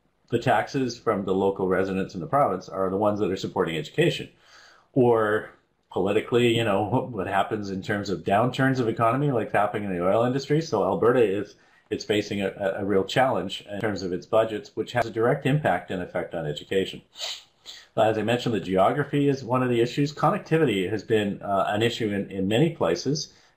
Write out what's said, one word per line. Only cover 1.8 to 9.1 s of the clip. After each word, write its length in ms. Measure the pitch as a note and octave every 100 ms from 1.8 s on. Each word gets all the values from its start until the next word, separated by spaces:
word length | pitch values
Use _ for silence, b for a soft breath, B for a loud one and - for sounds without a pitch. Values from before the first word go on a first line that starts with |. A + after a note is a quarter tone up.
| F#2+ F#2+ F#2+
in 80 | G2
the 60 | D#2
province 420 | C#3 B2+ F#2 -
are 200 | F#2+ F#2+
the 80 | F#2+
ones 220 | G#2 G#2
that 120 | G2
are 60 | F#2+
supporting 400 | F2 G2 E2+ E2
education. 520 | D#2 - - - - _ B B B B B
Or 580 | - A#2+ A2+ G#2+ A2 - - _ _ -
politically, 640 | G#2+ F#2+ G#2+ - A#2+ A#2+ A2+
you 80 |
know, 200 | A2 G2
what, 280 | G#2+ B2 -
what 160 | A#2 G#2
happens 420 | G2 G#2 G#2+ G2
in 120 | F#2+
terms 280 | F#2 G#2 G2
of 100 | F2
downturns 600 | D#2+ G2+ B2+ B2 C3+ C3
of 80 | A2+
economy, 440 | A2+ A#2